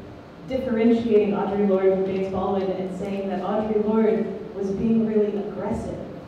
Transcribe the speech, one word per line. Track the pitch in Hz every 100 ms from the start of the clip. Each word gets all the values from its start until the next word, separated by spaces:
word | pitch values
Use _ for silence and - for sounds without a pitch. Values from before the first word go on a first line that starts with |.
| - - - - -
differentiating | 262 233 220 233 233 233 208 196
Audre | 196 - 202 202
Lorde | 190 190
from | 190 190
James | 190 190
Baldwin | 190 196 196 190
and | 185 190 -
saying | 202 196 196
that | 190
Audre | 196 214 220 208 214
Lorde | 220 214 - - - - 190
was | 196
being | 196 226 226 214
really | 208 208 202
aggressive | - 180 202 - - - - -